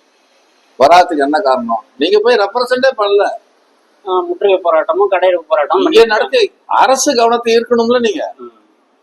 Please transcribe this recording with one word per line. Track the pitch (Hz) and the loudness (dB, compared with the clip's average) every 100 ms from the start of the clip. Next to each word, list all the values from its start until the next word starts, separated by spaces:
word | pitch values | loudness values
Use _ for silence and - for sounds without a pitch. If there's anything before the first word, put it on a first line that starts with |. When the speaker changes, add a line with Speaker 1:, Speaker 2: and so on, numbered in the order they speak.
| _ _ _ _ _ _ _ - | _ _ _ _ _ _ _ 0
Speaker 1:
வராதுக்கு | 139 175 175 151 | 4 4 4 0
என்ன | 139 156 | -2 -2
காரணம்? | 131 127 117 113 - - | 0 -2 -4 -8 -8 -6
நீங்க | 160 208 | -2 0
போய் | 220 233 | 2 0
ரெப்ரசென்ட்டே | 196 247 247 254 262 262 | 0 -4 -4 -2 0 0
பண்ணல. | 202 202 170 - _ _ _ _ _ _ 196 | 0 0 0 -6 _ _ _ _ _ _ -6
Speaker 2:
ஆ, | 185 | -4
முற்றுகை | 175 175 202 185 | -4 -2 0 0
போராட்டமும் | 170 160 151 170 202 | 0 0 0 -2 -2
கடையெடுப்பு | 185 185 175 - | 0 0 -2 -2
போராட்டமும் | 156 143 190 | -4 -2 -2
Speaker 1:
இங்கே | 165 214 226 | 2 2 2
நடத்தி | 214 - 254 208 _ - | 0 -2 -2 -2 _ -2
அரசு | 117 196 262 294 240 | 2 2 2 0 0
கவனத்தை | 233 233 233 226 | 0 0 0 0
ஈர்க்கணும்ல | 226 233 226 247 | 0 0 0 0
நீங்க. | 226 240 98 - | -2 -4 -8 -12
Speaker 2:
ம். | 120 - _ _ _ _ | -20 -20 _ _ _ _